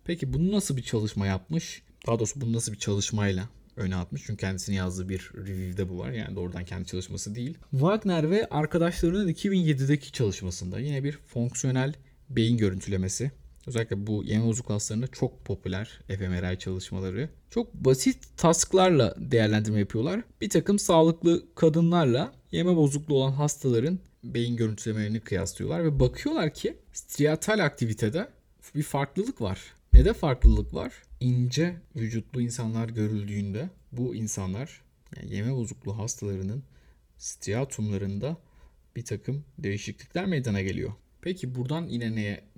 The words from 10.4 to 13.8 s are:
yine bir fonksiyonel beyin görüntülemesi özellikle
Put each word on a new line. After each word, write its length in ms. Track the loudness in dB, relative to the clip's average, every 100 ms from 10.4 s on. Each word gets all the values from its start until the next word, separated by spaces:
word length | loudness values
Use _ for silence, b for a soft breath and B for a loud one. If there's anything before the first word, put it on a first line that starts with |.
| -6 -6 -6 -6
yine 240 | -4 -2 -4
bir 80 |
fonksiyonel 800 | -6 -10 -4 -4 -2 0 0 0 -4 b b -6
beyin 260 | 0 4 4
görüntülemesi 760 | 4 0 -2 -2 -2 -2 -4 -6 -20 -18 -6
özellikle 400 | -4